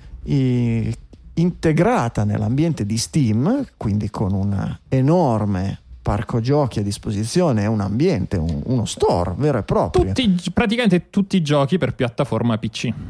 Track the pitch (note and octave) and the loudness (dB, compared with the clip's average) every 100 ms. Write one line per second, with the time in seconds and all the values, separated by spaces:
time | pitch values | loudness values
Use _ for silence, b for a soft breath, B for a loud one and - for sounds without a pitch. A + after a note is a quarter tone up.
0 | B B - C#3+ C3 B2 A#2+ A2+ A2 A2+ | B B -2 0 2 2 0 0 -2 -6
1 | - - - - F3 - D#3+ D3+ G3 B3 | -12 -20 -8 0 0 2 0 2 2 2
2 | A#2 - G#2 G#2 G#2+ C3 E3 D3 G2+ A2 | 0 0 0 0 0 0 0 0 -2 -4
3 | - E3 A#2+ G#2+ D#3 C#4+ B3 - G#2+ G#2 | -2 2 2 2 2 0 -2 -6 -2 -2
4 | G#2 - G2+ G2 G2+ G2 A2 A#2+ - C3 | -2 -2 -2 0 0 -2 -4 -6 -2 2
5 | C3+ F3+ D3 A2 G#2 F#2+ G2 - - - | 4 4 2 0 0 -2 -4 -6 -12 -10
6 | - G#2 - A#2+ A#2 D3 C3 - G2+ G2+ | -4 -4 -2 -2 0 0 0 -2 -4 -6
7 | A2+ G#2 A2+ F3+ F3 A2 G2+ A2 F#2+ G#2+ | -6 -4 -2 0 2 2 0 0 0 0
8 | F3+ A#2+ F2+ F#2+ D#2+ D2 - B2+ - - | 0 0 -2 -2 -2 -2 -2 -2 -2 0
9 | G#4+ F#2 F#2+ F#2 D3 B2 - G#3+ G2+ F#4 | 0 2 0 0 0 0 0 0 2 2
10 | F#3+ - A#3+ F3 - - A#3+ A#3 A#3 F3 | 2 2 2 2 0 0 0 2 2 2
11 | - - G3 F#3+ D3 D3 C#3 F#3 - - | 0 -2 0 0 2 2 2 0 -2 -2
12 | A#2+ - C#3 A2+ A#2 A2+ A2+ - B2 - | -4 -2 -2 0 0 0 -4 -6 -6 -6
13 | - | -8